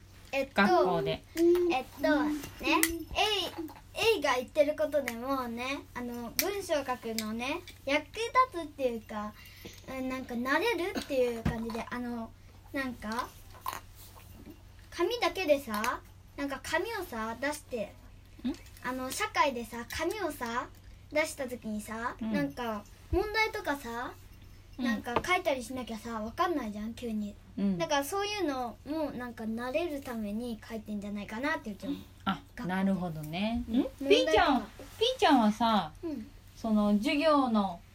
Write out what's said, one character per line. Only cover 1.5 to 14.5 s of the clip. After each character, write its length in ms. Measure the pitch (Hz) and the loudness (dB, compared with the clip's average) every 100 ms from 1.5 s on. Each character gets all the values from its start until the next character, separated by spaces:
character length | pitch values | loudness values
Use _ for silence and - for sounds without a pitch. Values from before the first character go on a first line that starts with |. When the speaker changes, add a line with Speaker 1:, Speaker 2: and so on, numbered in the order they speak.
| 359 349 | 6 4
Speaker 1:
え 100 | 311 | 2
っ 40 | - - | -2 0
と、 240 | 311 294 | 4 4
ね、 100 | 302 - - - | 4 0 -6 -4
エ 40 | 269 | 2
イ、 80 | 330 330 339 311 - 415 403 339 - 320 - - - 440 381 | 4 4 0 -4 0 2 2 -2 -6 -10 -10 -10 0 4 4
エ 40 | |
イ 20 | |
が 140 | 285 254 | 2 0
言 100 | 233 | 0
っ 40 | |
て 140 | 311 | 2
る 120 | 294 302 | 4 4
こ 80 | 294 | 2
と 160 | 294 | 2
で 120 | 247 | 0
も 340 | 233 262 269 240 | -4 -2 -2 -2
ね、 320 | 233 254 294 - 247 | -4 -4 -6 -8 -8
あ 60 | |
の、 300 | 240 240 240 - | -8 -8 -6 0
文 240 | 381 403 | 0 0
章 140 | 370 302 262 | 0 -2 0
書 120 | 247 | -4
く 180 | 233 226 | -4 -4
の 180 | 214 | -4
ね、 280 | 226 254 339 - - | -4 -4 -6 -8 -10
役 200 | - 294 | 0 0
立 240 | 302 415 466 508 508 | 0 -6 0 4 4
つ 80 | 349 | 0
っ 60 | 302 | -8
て 160 | - 254 | -2 -2
い 80 | 233 | -2
う 40 | |
か、 320 | 220 214 208 - - - - - - | -8 -8 -8 -10 -18 -16 -16 -16 -10
う 120 | 262 | -6
ん、 60 | 262 | -4
な 100 | 262 | -6
ん 80 | 247 | -6
か 100 | 240 | -4
慣 240 | 254 302 | 0 2
れ 160 | 466 349 | 2 0
る 180 | 370 - | -2 -4
っ 40 | |
て 120 | - 262 | -2 2
い 200 | 240 226 | 2 2
う 60 | |
感 220 | 226 233 | -2 -2
じ 80 | 226 | -4
で、 120 | 226 - | -6 -6
あ 80 | 247 | -6
の、 320 | 240 233 226 - - - - | -6 -6 -8 -14 -20 -20 -8
な 120 | 277 262 | -4 -4
ん 80 | |
か、 340 | 240 208 220 - - - - - - - - - - - - - | -6 -6 -4 -6 -10 -18 -12 -10 -10 -12 -20 -20 -18 -18 -18 -18